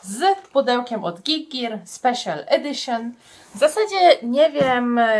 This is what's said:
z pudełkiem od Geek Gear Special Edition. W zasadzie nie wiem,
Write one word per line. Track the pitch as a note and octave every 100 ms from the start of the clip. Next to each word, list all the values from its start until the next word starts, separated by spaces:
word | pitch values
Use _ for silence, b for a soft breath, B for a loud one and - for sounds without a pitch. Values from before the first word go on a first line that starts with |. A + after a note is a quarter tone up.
z | F#3 G#3+ F#4+ F#4+ -
pudełkiem | C#4 B3 B3 B3 A3
od | E3+ E3+
Geek | C#4+ D#4 D#4
Gear | B3+ A#3 G#3+ -
Special | - B3 A#3+ F#3+ D3+ -
Edition. | C4 C#4+ C#4 - A#3 A#3 - B B B G3+
W |
zasadzie | D4+ A4 G#4 G4 F4 -
nie | A#3+ C4+ D#4+
wiem, | C#4+ C4+ B3 A#3+ A#3+ A3+ G#3+